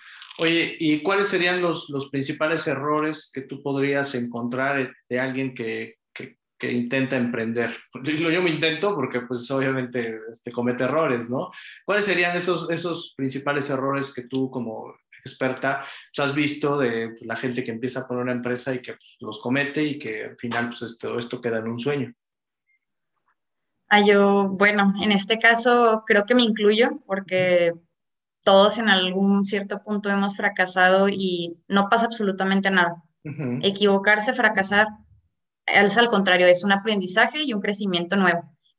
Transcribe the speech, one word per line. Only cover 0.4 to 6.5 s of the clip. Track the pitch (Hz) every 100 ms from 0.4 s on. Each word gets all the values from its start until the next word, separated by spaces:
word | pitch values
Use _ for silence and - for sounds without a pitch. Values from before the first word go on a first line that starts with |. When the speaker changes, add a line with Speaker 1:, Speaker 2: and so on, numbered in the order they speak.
| 165 165 156 -
Speaker 1:
¿y | 156 151
cuáles | 190 196 196
serían | 185 175 180
los, | 175 156 -
los | 143 131
principales | 139 135 151 156 160 160
errores | 131 147 151 156 151 -
que | -
tú | 135 139
podrías | 143 139 139 139 135
encontrar | 123 120 117 120 127 135 139 127 - -
de | 123
alguien | 131 127 135
que, | 127 113 113 113 - _
que, | - 135 - _